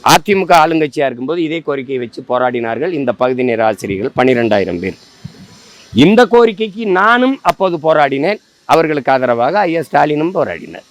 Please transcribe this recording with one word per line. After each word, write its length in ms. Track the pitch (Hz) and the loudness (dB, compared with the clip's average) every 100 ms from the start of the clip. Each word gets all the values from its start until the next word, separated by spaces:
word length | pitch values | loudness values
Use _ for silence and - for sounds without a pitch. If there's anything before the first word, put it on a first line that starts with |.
| - | 2
அதிமுக 420 | 175 - 190 175 170 | 2 2 -2 4 4
ஆளுங்கட்சியா 460 | 160 165 151 147 135 | 4 2 -2 -2 -4
இருக்கும்போது 320 | 120 131 175 160 | -4 -6 -4 -4
இதே 120 | 165 156 | -4 -6
கோரிக்கையை 320 | 139 127 131 | -6 -6 -6
வச்சு 180 | 117 - 131 | -6 -12 -4
போராடினார்கள் 640 | 123 127 123 117 113 165 160 | -2 0 -2 -4 -4 -4 -4
இந்த 140 | 123 107 | -4 -2
பகுதி 220 | 127 127 127 | -2 0 -2
நேர 140 | 113 110 | 0 0
ஆசிரியர்கள் 440 | 104 101 98 120 135 | -2 -6 -6 -4 0
பன்னிரெண்டாயிரம் 640 | 127 123 113 104 92 90 | 2 2 2 0 0 -4
பேர். 140 | 92 82 - _ - - - - - - - 101 156 | -8 -10 -20 _ -20 -20 -20 -20 -20 -20 -6 2 4
இந்த 180 | 220 226 | 4 4
கோரிக்கைக்கு 520 | 240 233 196 220 190 214 185 | 4 4 0 -8 -6 -2 2
நானும் 360 | 208 240 254 269 180 | 2 2 0 0 -2
அப்போது 260 | 165 190 170 156 | -2 -2 0 0
போராடினேன், 520 | 156 143 135 165 208 _ _ - | 2 2 0 -2 -4 _ _ 0
அவர்களுக்கு 380 | 156 160 151 131 135 | 2 2 -2 0 0
ஆதரவாக 420 | 127 117 123 196 185 | 0 0 0 0 0
ஐயா 160 | 165 151 | -2 -2
ஸ்டாலினும் 460 | 147 151 147 165 185 | 0 0 0 -2 -2
போராடினார். 500 | 110 82 80 85 _ | -4 -6 -12 -18 _